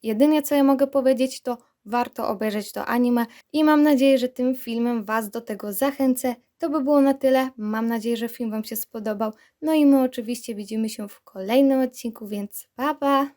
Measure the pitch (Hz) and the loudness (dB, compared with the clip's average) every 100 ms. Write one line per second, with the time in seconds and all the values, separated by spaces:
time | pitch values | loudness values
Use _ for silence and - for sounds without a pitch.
0 | 220 214 294 302 294 285 277 269 277 277 | -4 2 4 4 2 2 4 4 2 2
1 | 262 254 262 - - 240 _ _ 208 240 | 2 2 0 -4 -8 -10 _ _ -6 -4
2 | 247 - 226 196 214 208 202 - - 240 | -4 -6 -6 -4 -4 -4 -8 -10 -2 0
3 | 247 240 233 - _ 302 311 302 302 277 | 2 2 -2 -6 _ 0 4 6 6 6
4 | 269 269 247 247 254 254 - 226 233 240 | 6 4 2 -2 -2 -2 -6 -4 -2 -2
5 | 202 220 214 233 226 202 208 202 277 277 | -2 -4 -4 -10 -10 -10 -8 -2 -2 0
6 | 269 254 254 240 _ _ 339 302 269 294 | 0 0 -2 -6 _ _ -4 -2 2 4
7 | 277 277 269 262 262 254 214 214 226 233 | 4 2 2 2 0 -6 -6 -4 -2 -2
8 | 220 233 233 - 233 220 220 220 - 226 | -2 -4 -6 -6 -6 -6 -8 -10 -10 -10
9 | 214 208 220 214 _ _ 311 311 285 277 | -6 -4 -4 -6 _ _ 0 4 6 4
10 | 254 254 220 240 - 208 202 220 220 - | 2 -4 -8 -10 -8 -12 -8 -4 -6 -6
11 | 208 - _ 196 190 247 277 262 254 247 | -12 -14 _ -12 0 4 4 4 0 -4
12 | 240 220 208 202 202 - - - 277 302 | -12 -12 -10 -8 -8 -12 -20 -6 -6 -2
13 | 277 277 277 | 2 2 0